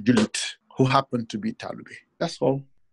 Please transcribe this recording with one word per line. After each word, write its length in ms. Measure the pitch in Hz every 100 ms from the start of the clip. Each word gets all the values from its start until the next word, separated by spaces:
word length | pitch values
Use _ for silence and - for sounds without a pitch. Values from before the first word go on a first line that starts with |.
julit 340 | 104 117 107 - - - _ -
who 80 |
happen 420 | 131 135 135 120 113
to 100 | 110
be 160 | 107
talibe. 420 | - 98 - - - _ -
That's 220 | 170 -
all. 200 | 135 139 139 _ _